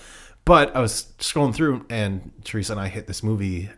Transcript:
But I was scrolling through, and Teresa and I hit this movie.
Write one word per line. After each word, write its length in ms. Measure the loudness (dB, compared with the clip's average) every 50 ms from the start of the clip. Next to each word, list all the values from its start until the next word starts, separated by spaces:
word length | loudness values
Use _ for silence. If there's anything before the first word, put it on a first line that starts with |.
| -16 -20 -20 -20 -20 -20 -16 -4 2
But 300 | 6 6 6 6 6 2
I 40 | 0
was 320 | 0 0 0 -4 -8 -10 -12 -8
scrolling 380 | -6 -2 0 2 2 2 2
through, 320 | 2 0 0 0 -2 -4 -6
and 420 | -4 -2 -2 -2 -2 -4 -8 -10 -18 -18 -12
Teresa 300 | -6 -4 -4 -4 -2 -4
and 60 | -4
I 80 | -4 -6
hit 200 | -6 -8 -10 -8
this 160 | -8 -4 -2
movie. 460 | 0 0 0 0 -2 -2 -4 -6 -8 -12